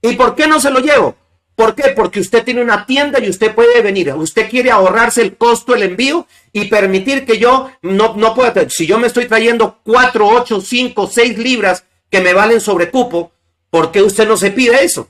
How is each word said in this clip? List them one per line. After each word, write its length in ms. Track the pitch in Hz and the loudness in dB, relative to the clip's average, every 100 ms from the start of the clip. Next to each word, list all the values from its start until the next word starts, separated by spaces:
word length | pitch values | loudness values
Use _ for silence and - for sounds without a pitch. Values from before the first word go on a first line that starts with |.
¿Y 160 | 233 247 | -2 2
por 180 | 247 | 0
qué 140 | - 311 | 2 0
no 100 | 311 | 2
se 120 | 277 | 2
lo 100 | 262 | 0
llevo? 340 | 277 285 156 - _ _ _ | 2 2 0 -4 _ _ _
¿Por 200 | - 220 | -2 0
qué? 180 | 214 277 | 2 -2
Porque 260 | - 185 202 | 0 -4 -4
usted 240 | 185 233 | -2 -2
tiene 180 | 233 247 | 0 -4
una 220 | 240 208 | 0 -2
tienda 360 | 202 262 294 285 | -2 -2 0 -2
y 80 | 214 | -4
usted 260 | 180 220 | -2 -2
puede 260 | 214 233 240 | 2 4 4
venir. 320 | 208 196 160 | 2 -2 -4
Usted 380 | 139 160 - 220 | -4 -4 -4 -4
quiere 200 | 254 247 | -2 0
ahorrarse 520 | 220 190 214 233 214 | 2 2 2 0 0
el 140 | 214 - | -2 0
costo 360 | 233 226 - | 0 0 0
del 120 | 240 | -2
envío 420 | 196 180 262 320 - _ _ | -2 -2 -2 -2 -6 _ _
y 140 | 208 208 | -8 -2
permitir 580 | 214 196 190 190 269 | 0 0 -2 -2 -4
que 140 | 262 220 | -2 0
yo 320 | 233 262 262 - | 2 2 -2 -12
no, 340 | 170 196 220 202 | -4 0 0 0
no 180 | 220 | -2
pueda 180 | 240 247 | 2 0
tra-, 160 | 226 147 | 0 -2
si 180 | - 160 | -4 -2
yo 120 | 214 | 0
me 80 | 240 | 0
estoy 200 | 240 240 | -2 0
trayendo 520 | 226 226 233 208 - | 0 0 0 -2 -4
cuatro, 420 | - 233 254 247 208 | -2 2 2 2 2
ocho, 340 | 240 - 214 | 2 0 -6
cinco, 460 | 190 247 247 - 190 | -4 -4 -4 -4 -4
seis 320 | - 240 208 | 0 0 0
libras 460 | 233 247 202 185 _ _ _ | -4 -2 0 -2 _ _ _
que 100 | 196 | -2
me 140 | 185 | 2
valen 260 | 180 214 226 | 2 2 2
sobre 300 | 214 185 175 | 0 -2 0
cupo, 420 | 262 247 170 170 _ _ _ _ | -2 -2 -4 -6 _ _ _ _
¿por 220 | 165 160 | -2 0
qué 100 | 208 | 2
usted 240 | 202 190 214 | 2 2 0
no 100 | 220 | 2
se 140 | 196 | 0
pide 340 | 196 247 247 | 0 2 2
eso? 240 | 330 - 117 | 2 -2 -10